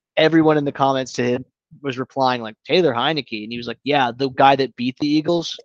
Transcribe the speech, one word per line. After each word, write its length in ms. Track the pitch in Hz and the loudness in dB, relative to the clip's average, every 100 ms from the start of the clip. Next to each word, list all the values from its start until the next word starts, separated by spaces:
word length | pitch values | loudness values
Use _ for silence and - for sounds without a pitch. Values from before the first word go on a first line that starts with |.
| _ - | _ 0
everyone 400 | 156 165 156 151 | 4 4 4 2
in 80 | 143 | 0
the 60 | |
comments 420 | - 135 135 131 | 0 0 0 -4
to 100 | - | -4
him, 220 | 123 123 131 _ _ - | -2 -2 -6 _ _ -12
was 160 | 139 123 | -8 -8
replying, 440 | 127 139 131 123 | -6 -2 0 0
like, 140 | 113 110 - | -6 -12 -2
"Taylor 280 | 170 165 | 2 2
Heinicke?" 500 | 117 135 156 - 107 | 0 -2 -2 -6 -10
And 80 | 107 | -10
he 60 | 120 | -10
was 100 | 120 | -10
like, 120 | 117 | -8
"Yeah, 280 | 127 147 123 120 | -2 0 0 -2
the 140 | 135 | -2
guy 260 | 127 135 139 | 4 4 4
that 200 | 131 - | 0 -4
beat 220 | 123 - | -6 -4
the 80 | 147 | 0
Eagles. 500 | 156 156 175 160 - | 0 0 -2 -4 -10